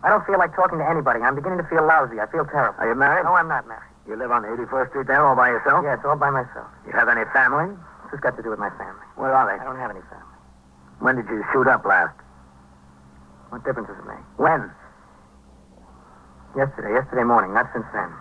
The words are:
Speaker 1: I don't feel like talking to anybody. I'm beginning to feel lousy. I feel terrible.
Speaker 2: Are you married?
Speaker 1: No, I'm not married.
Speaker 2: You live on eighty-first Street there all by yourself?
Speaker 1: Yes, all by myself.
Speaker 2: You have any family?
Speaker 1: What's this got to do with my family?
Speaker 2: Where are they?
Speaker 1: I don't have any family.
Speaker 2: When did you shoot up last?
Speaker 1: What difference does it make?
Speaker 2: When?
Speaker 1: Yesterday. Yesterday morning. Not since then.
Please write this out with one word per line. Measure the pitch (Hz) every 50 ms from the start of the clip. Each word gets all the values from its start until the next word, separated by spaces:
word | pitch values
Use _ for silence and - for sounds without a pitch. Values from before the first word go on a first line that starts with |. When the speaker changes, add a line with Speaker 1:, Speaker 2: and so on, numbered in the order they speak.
| -
Speaker 1:
I | 175
don't | 208 214 -
feel | - 196 185
like | 180 170 156
talking | - 180 180 175 160
to | 151 151
anybody. | 165 160 139 131 120 113
I'm | 117 127 135
beginning | 143 143 185 185 175
to | 170 -
feel | 165 160 156
lousy. | 156 160 160 139 127 120 107
I | 107 -
feel | - 160 147
terrible. | 143 147 147 131 107 101 -
Speaker 2:
Are | - 113
you | 120
married? | 127 139 139 143 139 -
Speaker 1:
No, | 165 180
I'm | 180 165 160
not | 156 127 117 117
married. | 113 110 - - - _ _ -
Speaker 2:
You | 107
live | 113 127 120
on | 120 120 107
eighty-first | 104 113 120 120 107 - 135 127 127 -
Street | 139 131
there | 135 139 143
all | 151 139 131
by | 127 123 123
yourself? | 120 110 - 143 139 175 175
Speaker 1:
Yes, | 151 131 113 -
all | 139 151
by | 147 147 143
myself. | 139 135 123 123 - 120 113 - - - - -
Speaker 2:
You | -
have | 113 117 117
any | 120 117 110 107 -
family? | 139 135 127 135 147 160 190 202 180 170 - - -
Speaker 1:
What's | - - -
this | 143
got | - 127 123 127
to |
do | 110 117
with | 110 101
my | 101 98 92 -
family? | 98 92 95 - - - - -
Speaker 2:
Where | 123 131 135
are | 131 127
they? | 101 98 -
Speaker 1:
I | 123 135
don't | 131 131
have | 127 113
any | 101 92 - -
family. | - - - - - - - - - - _ _ _ _ - - - - -
Speaker 2:
When | 127 131 127
did | 110 104
you | 120 107 101 -
shoot | - 135 127 -
up | - 104 -
last? | 98 98 - - - - - - - - - - - - - - - - _ - - - - - - - - - - - - - -
Speaker 1:
What | - 123 -
difference | - 131 120 107 95
does | 101 95
it | - 104
make? | 107 104 - - - 110
Speaker 2:
When? | 131 156 160 139 104 87 - - - - - - - - - - - - _ - _ - - - - - - - - - - - - - - - - - - - - - -
Speaker 1:
Yesterday. | 135 135 135 - - - 104 104 127
Yesterday | 131 - - 123 117
morning. | 120 120 - 92 92 98
Not | 113 - - -
since | 123 110 - -
then. | 107 95 87 - -